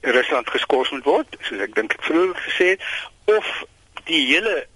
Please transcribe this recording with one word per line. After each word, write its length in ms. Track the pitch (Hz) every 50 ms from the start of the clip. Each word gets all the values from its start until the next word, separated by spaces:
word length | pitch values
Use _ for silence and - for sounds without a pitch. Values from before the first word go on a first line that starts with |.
Rusland 500 | - 120 123 127 123 - 156 127 117 -
geskort 400 | - 127 - - - 127 127 123
moet 140 | 143 135 123
word, 320 | 139 170 254 302 _ - -
soos 200 | - - - 98
ek 140 | 101 101 -
dink 180 | - 110 110
ek 100 | - -
vroeër 320 | - - 156 165 185 185 180
gesê 300 | - - - - - 185
het, 180 | 180 190 - - - - - - - - _ _
of 400 | - 214 214 - - - - - - _ _ _ _ _ - -
die 220 | - 165 156 135
hele 400 | 127 143 170 208 226 190 151 127 - _